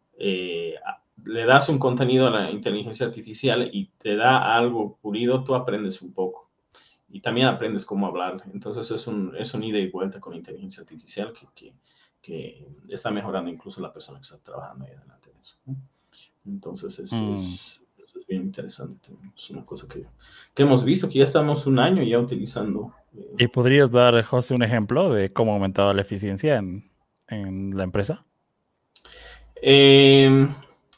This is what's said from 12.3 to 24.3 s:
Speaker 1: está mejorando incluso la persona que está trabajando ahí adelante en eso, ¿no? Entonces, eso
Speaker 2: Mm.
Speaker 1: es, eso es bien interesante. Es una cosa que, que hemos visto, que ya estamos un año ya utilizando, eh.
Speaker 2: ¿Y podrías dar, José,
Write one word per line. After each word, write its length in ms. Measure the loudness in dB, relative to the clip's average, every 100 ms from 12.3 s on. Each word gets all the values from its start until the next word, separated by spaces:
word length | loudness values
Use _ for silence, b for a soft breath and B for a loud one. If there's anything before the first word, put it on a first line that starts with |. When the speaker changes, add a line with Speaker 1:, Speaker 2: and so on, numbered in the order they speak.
| -14 -14 -18 -20 -20 -18
Speaker 1:
está 220 | -12 -8
mejorando 360 | -8 -6 -8 -8
incluso 300 | -12 -16 -14
la 120 | -14
persona 260 | -16 -20 -20
que 60 |
está 140 | -20 -20
trabajando 460 | -20 -18 -18 -18
ahí 80 | -20
adelante 380 | -20 _ _ _
en 100 | _
eso, 160 | _ _ -16
¿no? 100 | -14 -16 _ b b b _ -16
Entonces, 520 | -14 -14 -14 -14 -14
eso 180 | -10 -6
Speaker 2:
Mm. 200 | -4 -6
Speaker 1:
es, 460 | -8 -10 -16 -20 _ _
eso 160 | _ -20
es 80 | -8
bien 160 | -8
interesante. 680 | -6 -10 -14 -14 -16 -18 _ -20 -20 -20
Es 140 | -18
una 140 | -18
cosa 220 | -16 -18 -16
que, 180 | -18 -18 _ b b b
que 100 | 2
hemos 200 | 4 4
visto, 240 | 4 0 2
que 100 | 2
ya 60 |
estamos 420 | 4 4 2 0 2
un 100 | 2
año 240 | 4 2
ya 160 | 2 0
utilizando, 760 | 0 -4 -8 -6 -6 -6 -10 -16 _ -20
eh. 200 | -8 -2
Speaker 2:
¿Y 80 | 0
podrías 460 | 0 2 4 4
dar, 280 | 6 6 4
José, 300 | 2